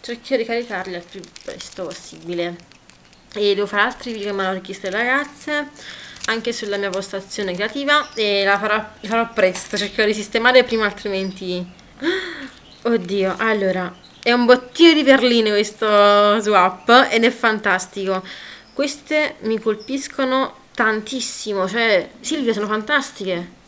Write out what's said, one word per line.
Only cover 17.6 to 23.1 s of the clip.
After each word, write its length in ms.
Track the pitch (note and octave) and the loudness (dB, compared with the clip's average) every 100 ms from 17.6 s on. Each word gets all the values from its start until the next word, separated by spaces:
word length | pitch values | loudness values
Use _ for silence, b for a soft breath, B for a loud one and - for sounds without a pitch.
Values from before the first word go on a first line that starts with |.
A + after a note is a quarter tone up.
| G#3+ F#3 - - F#3+ F#3 F#3 B B B B | 0 0 -2 -6 -2 -2 -4 B B B B
Queste 640 | - C#4+ - - D4+ D4+ - | -4 -4 -4 -2 -2 -2 -4
mi 180 | A3 A3 | -4 -2
colpiscono 1000 | A3 G#3+ - C4+ - - C4 C4 C4 - - | -2 -4 -4 -8 -6 -4 0 0 -2 -6 -20
tantissimo, 920 | - A3 A3 G#3+ C4 A#3+ - - G3 F#3 | -2 0 0 -4 -6 -6 -6 -4 -2 -2
cioè, 400 | A3 A3+ G3 - - | 0 2 2 2 -10
Silvia, 340 | - D4+ A#3+ | -6 -2 0
sono 120 | G#3 G#3 | 0 -2
fantastiche. 960 | G#3+ G#3+ D4 C#4+ | -4 0 -2 -2